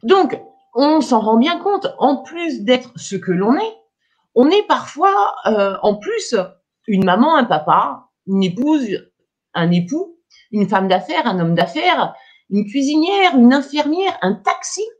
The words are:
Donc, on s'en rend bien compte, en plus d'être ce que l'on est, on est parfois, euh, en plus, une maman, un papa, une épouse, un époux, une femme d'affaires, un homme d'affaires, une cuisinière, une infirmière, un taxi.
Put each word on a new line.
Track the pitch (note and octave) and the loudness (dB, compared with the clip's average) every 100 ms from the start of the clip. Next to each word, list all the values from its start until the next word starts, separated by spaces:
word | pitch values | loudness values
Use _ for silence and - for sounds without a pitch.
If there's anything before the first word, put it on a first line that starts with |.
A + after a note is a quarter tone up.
Donc, | A3+ F#4+ D#4 D3+ - _ _ | 4 2 2 -4 -14 _ _
on | A3+ C#4+ D#4 | 0 2 2
s'en | A#3+ A#3 | 2 0
rend | G#3 A3+ | 2 2
bien | C#4 F4 | 2 0
compte, | F#4+ G4+ - - | -2 -2 -4 -2
en | C4 C#4 | 0 0
plus | - E4+ E4+ B3 | -6 -8 -8 -6
d'être | G3+ B3 - - | -2 -2 -2 -18
ce | - F#3+ | -10 -8
que | F3+ | -4
l'on | F3 G3+ D4+ | -2 0 0
est, | A4 - _ _ _ _ _ | -2 -10 _ _ _ _ _
on | - C4+ | 2 4
est | G4+ | 4
parfois, | G#4 C4+ - C4+ F#4+ G4+ G4+ - - | 2 -2 -4 0 0 2 0 -2 -2
euh, | A3 G3+ F#3+ | 0 0 0
en | G#3+ G#3 | -2 -2
plus, | - A4+ - G#3+ F3 _ _ _ - | -4 -6 -2 -4 -4 _ _ _ -4
une | G3 F#3+ | 0 2
maman, | F#3 C#4+ D#4+ | 4 4 2
un | |
papa, | B3 D3+ E3 E3 B3 C4+ _ _ - | 2 -2 2 0 0 -6 _ _ -4
une | G3 | 0
épouse, | F#3+ F3 C#4 D#4 A#3 F#3 - _ _ _ _ - | 0 -2 0 0 -2 -8 -10 _ _ _ _ -2
un | E3+ | 0
époux, | F3 F3 D4+ F#4 - _ _ _ | 0 0 -6 -8 -14 _ _ _
une | G#3 F#3+ | -4 0
femme | G3+ G3 | 0 2
d'affaires, | F#3 - D#4+ C4+ | 0 -2 -4 -2
un | F#3 | 0
homme | E3 E3+ | 0 0
d'affaires, | - D4+ F4+ D#4 G3+ - - _ _ | 0 -2 -2 0 -2 -6 -20 _ _
une | G3 G#3 | -4 -2
cuisinière, | C#4 C#4 D4+ D#4+ G4 F#4 C4+ | -2 0 0 0 2 2 6
une | A#3+ | 6
infirmière, | C#4 C#4 D4 C#4+ E4 F#4+ - | 4 0 -4 -2 0 -2 -2
un | F#3 - | -4 -2
taxi. | - F4+ - - A4 - | -4 -4 -8 -8 -10 -10